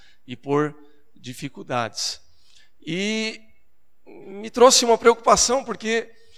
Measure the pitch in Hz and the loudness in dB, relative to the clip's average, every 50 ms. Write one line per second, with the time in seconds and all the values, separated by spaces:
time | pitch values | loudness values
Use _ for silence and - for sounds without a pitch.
0 | - - - - - - 123 - - 139 143 147 151 147 147 - - - - - | -20 -20 -20 -20 -18 -16 -16 -12 -6 -4 -2 -2 -2 -2 -6 -10 -20 -20 -20 -20
1 | - - - - - 123 127 - 156 151 - - 180 151 139 120 117 107 - - | -20 -20 -20 -18 -16 -16 -14 -12 -12 -14 -12 -14 -10 -6 -4 -4 -4 -6 -6 -8
2 | - - - - - - - - - - - - - - - - - - 165 185 | -8 -8 -8 -10 -16 -20 -20 -20 -20 -20 -20 -20 -20 -20 -20 -18 -12 -10 -8 -6
3 | 196 208 220 220 220 220 226 - - - - - - - - - - - - - | -4 -4 -4 -4 -6 -8 -10 -12 -18 -20 -20 -20 -20 -20 -20 -20 -20 -20 -20 -20
4 | - - - - - - - 202 214 220 - 240 233 262 254 - 247 233 226 - | -20 -20 -20 -20 -18 -16 -16 -14 -14 -4 4 6 8 8 8 6 4 4 2 4
5 | - 233 233 - - 254 214 - - - 240 277 247 240 208 - - 220 226 233 | 6 4 4 4 4 4 4 4 4 2 0 -2 -4 -6 -10 -8 -4 -4 -2 -2
6 | 220 - - - - - - | -4 -6 -12 -20 -20 -20 -20